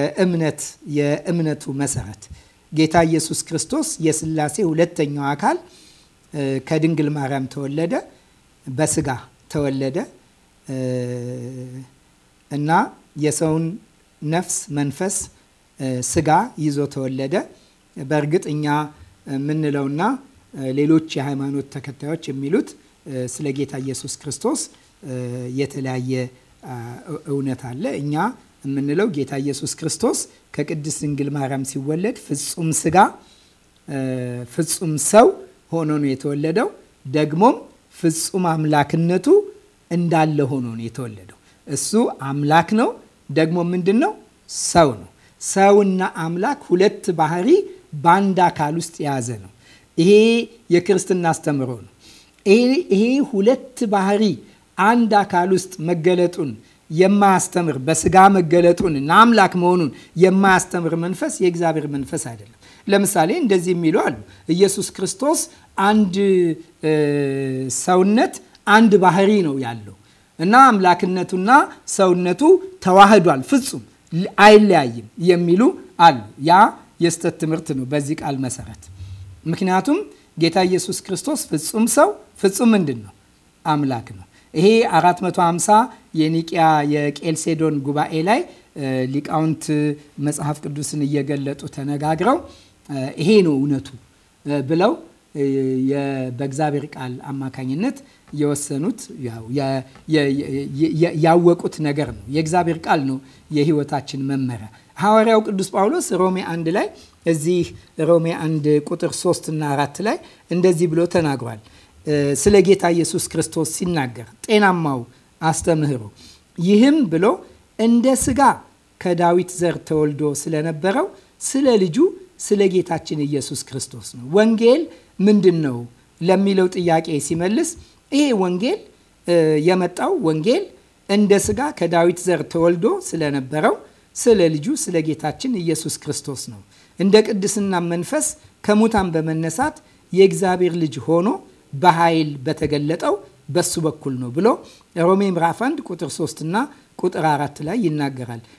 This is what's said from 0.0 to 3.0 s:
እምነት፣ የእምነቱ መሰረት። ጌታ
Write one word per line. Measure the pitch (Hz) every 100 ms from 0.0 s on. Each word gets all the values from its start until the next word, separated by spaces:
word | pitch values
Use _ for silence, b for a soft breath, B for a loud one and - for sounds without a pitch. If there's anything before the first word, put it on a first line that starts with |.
| 147 175
እምነት፣ | 185 170 156 - - - 180
የእምነቱ | 147 143 147 - 170 156 147 -
መሰረት። | 135 139 131 104 104 - b b b b
ጌታ | 156 156 170